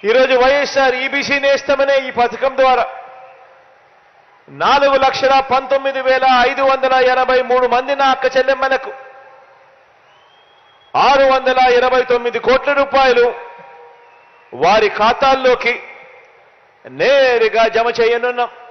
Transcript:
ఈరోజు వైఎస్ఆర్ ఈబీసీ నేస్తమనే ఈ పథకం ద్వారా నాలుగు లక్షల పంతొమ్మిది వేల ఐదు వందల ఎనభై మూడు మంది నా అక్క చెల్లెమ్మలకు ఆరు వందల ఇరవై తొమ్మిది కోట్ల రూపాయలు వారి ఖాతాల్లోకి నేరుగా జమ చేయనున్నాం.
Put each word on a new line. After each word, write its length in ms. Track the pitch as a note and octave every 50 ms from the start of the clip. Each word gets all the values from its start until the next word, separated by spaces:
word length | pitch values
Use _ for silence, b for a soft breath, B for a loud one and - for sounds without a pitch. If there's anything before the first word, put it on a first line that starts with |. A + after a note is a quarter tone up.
| -
ఈరోజు 300 | G3+ A3+ B3+ C4 B3+ C4
వైఎస్ఆర్ 600 | B3 B3 C4 C#4 C#4+ C#4 C4 - C#4 C4+ C4 B3+
ఈబీసీ 420 | B3+ C4 C4+ C4+ C#4+ C4+ F#3+ C#4 C#4+
నేస్తమనే 560 | C4+ C#4 C#4 - - - C#4+ C4+ C4+ C#4 C#4 C4+
ఈ 120 | C4+ C4
పథకం 420 | - A#3 A#3+ A#3 A3 A3+ B3 C4+ C4
ద్వారా 280 | C4 C4 C4 B3+ B3 G3+ - - - - - - - - - - - - - - - _ _ _ _ _ _ _ _ _ _ _ _ _ _ _ _ _ -
నాలుగు 480 | C#3 C#3 D#3+ G3+ B3+ C#4+ C#4 C#4 C#4
లక్షల 380 | C4+ C4+ C4+ C4 - C#4 C4 C4+ C4+
పంతొమ్మిది 600 | C4 C4 B3 C4 C4+ C4+ C#4 C#4 C4+ C4+ C4+ C4+
వేల 260 | C4 C4 B3+ C4 C4 C4 B3+ B3
ఐదు 220 | A#3+ B3 C#4 C#4 C4+
వందల 320 | C4+ C4+ C4 B3+ C4 C4 C4 C4 B3+
ఎనభై 280 | B3+ C4 B3+ B3 B3+ B3+ B3+
మూడు 240 | A#3 B3 B3+ B3
మంది 260 | A#3+ A#3 B3 C4 C4 C#4+
నా 100 | C4+ C#4 C4+
అక్క 140 | C4 B3+ - B3+ -
చెల్లెమ్మలకు 560 | C4 B3+ C4 C4+ C4 C4 C4 C4+ C4+ - G#4 - - - - - - - - - - - _ _ _ _ _ _ _ _ _ _ _ _ _ _ _ _ _ _ _ _ _ _ _ _ _ _ _ _ _ _
ఆరు 300 | - - A#3+ C#4 C#4 C#4
వందల 360 | C4+ C4 C4 B3+ B3+ B3+ B3+ B3+ B3+ B3
ఇరవై 260 | A#3+ B3 C4 B3+ B3+ B3
తొమ్మిది 340 | - B3 A#3+ A#3+ A#3+ A3 A#3
కోట్ల 340 | - G#3 B3+ C4 C4 C#4+ C#4+
రూపాయలు 520 | C#4 C#4 C#4 - C4+ C4 C4 B3 A#3+ A#3+ B3 A3 - - - - - - - - - - - - - - - - - _ _ _ _ _ _ -
వారి 360 | A#2+ C#3+ E3+ G3+ A3 G#3+ G3+
ఖాతాల్లోకి 840 | - - G#3 A3+ A#3+ - - C4+ C4 C4 B3+ B3+ B3 A#3+ - A#3 B3 A#3+ - - - - - - - - - - _ _ _ _ _ _ _ _ _ _ _
నేరుగా 800 | - B2+ C3+ E3 A#3 C#4 C#4 C4+ B3+ B3 A#3 A3+ A3 G3+ A3 A3+ A3+
జమ 200 | A3 A3 A#3 A#3+
చేయనున్నాం. 600 | A#3 A#3 A#3 A3+ A#3+ A#3+ A#3 B3 B3 B3 A#3+ A3 - - - -